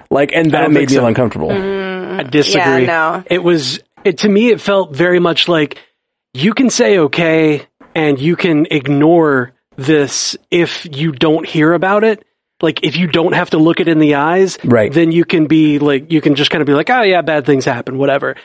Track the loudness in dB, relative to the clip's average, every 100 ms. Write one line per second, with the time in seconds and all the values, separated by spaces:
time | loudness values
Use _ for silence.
0 | -4 -2 0 0 0 0 2 2 2 2
1 | 2 0 -2 -2 -4 -4 -4 -6 -6 -8
2 | -8 -8 -4 -2 0 0 0 0 0 0
3 | 0 -4 -4 -2 0 0 -2 -8 _ _
4 | -4 0 0 2 2 0 0 -2 -2 -2
5 | 0 2 0 -2 0 0 -2 -6 -20 _
6 | _ _ _ -4 -2 0 0 2 2 2
7 | 0 0 0 2 2 -2 -6 _ _ -4
8 | -2 0 -2 0 0 0 0 -2 -2 2
9 | 4 4 4 0 -2 _ _ -8 0 2
10 | 0 -4 -6 -8 -4 -2 -2 -6 -12 -6
11 | -4 -2 0 0 -2 0 2 2 0 0
12 | 0 -2 _ _ _ _ -4 -2 -4 -2
13 | 0 0 0 0 0 2 2 2 0 2
14 | 2 2 0 2 0 -2 0 2 2 2
15 | 2 2 2 0 2 2 2 2 0 0
16 | 0 0 0 0 0 0 0 0 2 0
17 | 2 0 0 -2 0 0 0 -4 -6 -4
18 | -2 -2 -4 -8